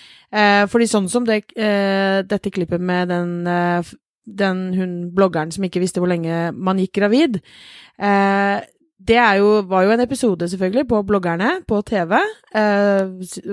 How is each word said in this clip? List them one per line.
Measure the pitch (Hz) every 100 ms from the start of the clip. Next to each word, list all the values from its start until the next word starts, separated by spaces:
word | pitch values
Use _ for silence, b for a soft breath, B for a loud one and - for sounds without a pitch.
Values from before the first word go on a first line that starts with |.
| B B B
Eh, | 214 208 202 202
fordi | 233 233
sånn | 214 185
som | 240 240
det, | 214 - -
eh, | 214 202 196 196 196 196
dette | 190 202 -
klippet | 190 170 175
med | 180 180 180
den, | 175 175 175 175
eh, | 175 175 175
f-, | 175 - _ _ -
den | 196 196 185 185
hun | 185 185 175 175
bloggeren | 175 190 165 156
som | 165
ikke | 190 180
visste | 180 -
hvor | 180
lenge | 175 165 165 170 -
man | 185 190
gikk | 185
gravid, | - 202 233 320 202 B B B B B B
eh, | 202 202 196 196 202 202 - _ _ _
det | 190 226
er | 240 196
jo, | 202 214
var | 190 190
jo | 185
en | 233
episode | 247 262 240 180 175
selvfølgelig | 185 185 220 269
på | 226 196
Bloggerne | 208 180 170 214 370 -
på | 208
T | 208 208
V, | 165 220 403 440 _
eh, | 220 214 202 202 196 190 185
s-, | 185 - -